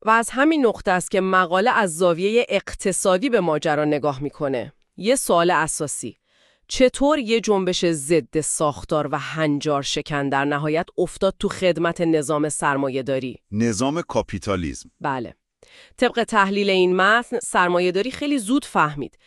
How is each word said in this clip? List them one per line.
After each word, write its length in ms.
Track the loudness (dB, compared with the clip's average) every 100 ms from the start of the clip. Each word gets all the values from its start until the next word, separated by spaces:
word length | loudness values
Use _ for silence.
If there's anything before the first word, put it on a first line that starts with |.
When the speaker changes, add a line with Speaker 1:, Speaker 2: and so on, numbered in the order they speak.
| 2
Speaker 1:
و 40 |
از 200 | 2 2
همین 360 | 0 2 4 2
نقطه 260 | 0 -2
است 200 | -2 0
که 100 | -2
مقاله 500 | 2 2 2 2 2
از 260 | 2 0 0
زاویه 480 | 0 2 2 0 0
اقتصادی 800 | -2 -4 -6 -4 0 2 2 2
به 100 | 0
ماجرا 460 | 2 0 0 0 2
نگاه 380 | 0 0 -4
می‌کنه. 500 | -8 -4 -4 -2 -6 _ _ -6
یه 180 | 0 0
سوال 360 | 2 2 4
اساسی. 640 | 2 0 -4 -6 -6 -10 -14 _ _ _ _ -8
چطور 480 | 2 2 4 2 2
یه 220 | 0 0
جنبش 440 | 2 0 0 0 0
ضد 560 | -2 0 0 0 -4
ساختار 680 | -4 -2 -2 -2 -4 -2 -2
و 80 | -6
هنجار 600 | -6 -2 0 0 0 -2
شکن 480 | -2 -6 -4 -4 0
در 160 | 0 0
نهایت 400 | -2 -2 -2 -4 -4
افتاد 380 | -4 0 -2 0
تو 100 | -4
خدمت 520 | 0 0 2 -2 0
نظام 480 | 2 2 2 0 -2
سرمایه‌داری؟ 880 | 0 0 0 -2 -4 -2 -4 -4 -12 -8
Speaker 2:
نظام 500 | -2 0 0 -2 -2
کاپیتالیسم. 880 | -4 -4 -4 -6 -4 -4 -4 -8 -16 _
Speaker 1:
بله. 320 | -6 -6 -8 -18 _ _ _ -20 -16 -2
طبق 260 | -2 0
تحلیل 460 | 0 2 2 2 2
این 260 | 4 4 4
متن، 440 | 4 4 0 -6
سرمایه‌داری 720 | -2 0 2 2 2 0 -4
خیلی 260 | -4 -2 -2
زود 280 | 0 -2 0
فهمید 520 | 0 0 0 -10 _